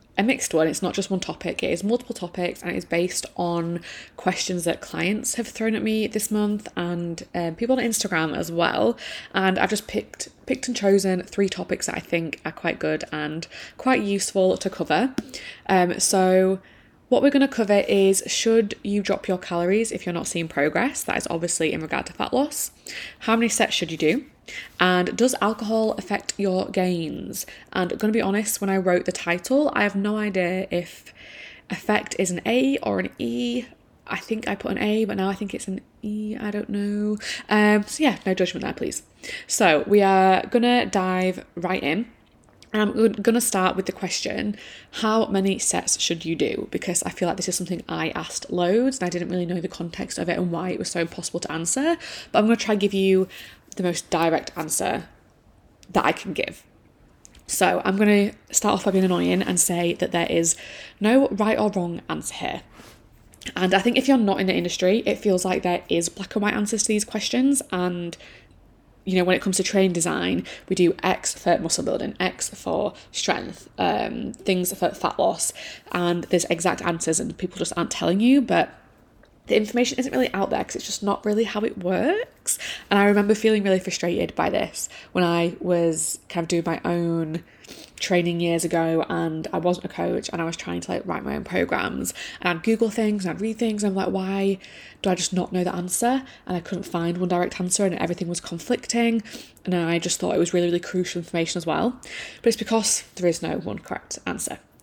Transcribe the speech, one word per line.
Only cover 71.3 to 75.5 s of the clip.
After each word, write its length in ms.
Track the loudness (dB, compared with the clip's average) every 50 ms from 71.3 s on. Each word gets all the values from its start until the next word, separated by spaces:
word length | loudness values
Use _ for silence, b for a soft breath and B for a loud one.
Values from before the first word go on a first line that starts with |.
| -6
for 240 | -2 2 2 2 2
muscle 240 | 2 0 -2 -2 -2
building, 320 | -2 -2 -2 -2 -4 -4 -2
X 300 | -2 -4 -2 -4 -8 -8
for 440 | -8 -8 -6 -4 -2 0 0 -2 -4 B B B
strength, 580 | B -4 -2 -2 -2 -2 -4 -8 -12 -14 -18 -12 _
um, 560 | -2 0 0 0 0 -2 -4 -4 -6 -8 -8 -8
things 400 | -6 -2 0 0 0 0 -2 -2
for 180 | -2 -2 -2
fat 280 | -2 -2 -4 -4 0 0
loss, 340 | 0 0 0 0 -2 -6